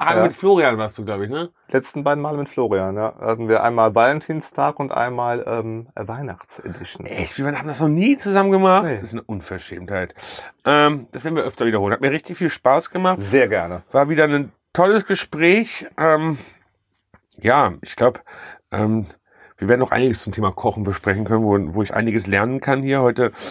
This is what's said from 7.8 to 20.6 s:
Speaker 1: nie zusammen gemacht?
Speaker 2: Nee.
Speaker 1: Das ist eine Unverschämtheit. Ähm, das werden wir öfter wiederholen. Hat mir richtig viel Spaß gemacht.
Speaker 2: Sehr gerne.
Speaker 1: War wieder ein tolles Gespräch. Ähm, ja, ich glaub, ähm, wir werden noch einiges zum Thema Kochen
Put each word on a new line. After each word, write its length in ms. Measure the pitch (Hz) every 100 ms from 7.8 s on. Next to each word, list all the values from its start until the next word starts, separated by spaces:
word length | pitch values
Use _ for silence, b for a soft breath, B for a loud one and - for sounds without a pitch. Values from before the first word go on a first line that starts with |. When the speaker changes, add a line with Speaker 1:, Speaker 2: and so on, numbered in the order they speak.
| 156
Speaker 1:
nie 300 | 156 226 277
zusammen 340 | 202 196 196
gemacht? 360 | 190 190 185 170
Speaker 2:
Nee. 80 |
Speaker 1:
Das 100 | 110
ist 80 | 107
eine 100 | 113
Unverschämtheit. 920 | - 101 - 92 - 87 90 95 90 - B B B _
Ähm, 420 | - 147 147 147 117
das 100 | -
werden 140 | 156 160
wir 80 |
öfter 200 | 131 -
wiederholen. 280 | 117 107 98
Hat 80 | 104
mir 100 | 135
richtig 260 | 156 - 175
viel 140 | 165
Spaß 400 | - 127 147 -
gemacht. 280 | 185 185 185
Speaker 2:
Sehr 260 | 98 131 113
gerne. 360 | 101 85 90 -
Speaker 1:
War 160 | 135 143
wieder 160 | 160
ein 260 | 151 143 135 _ _
tolles 340 | - 185 214 -
Gespräch. 800 | 190 - 151 165 208 226 - - -
Ähm, 420 | 160 156 160 143 B B _ _ _ _ _ _ _ -
ja, 360 | 107 139 110 73
ich 120 | -
glaub, 260 | - 123 - - B B B -
ähm, 340 | 104 107 110 101 - _ b b b
wir 100 | 98
werden 120 | 123
noch 100 | 127
einiges 320 | 113 131 110
zum 100 | 107
Thema 200 | 104 101
Kochen 320 | -